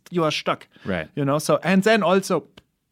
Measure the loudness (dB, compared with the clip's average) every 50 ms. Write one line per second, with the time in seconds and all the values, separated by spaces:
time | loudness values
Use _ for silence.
0 | _ -8 -4 -2 -2 -2 -2 -4 -4 -4 -4 -4 -8 _ _ _ -8 -6 -4 -4
1 | -6 -6 -6 -4 -2 0 0 0 0 0 0 0 2 2 2 2 4 4 2 2
2 | 2 2 2 2 0 0 -2 -4 -4 -8 _ -20 -20 _ _ _ _ _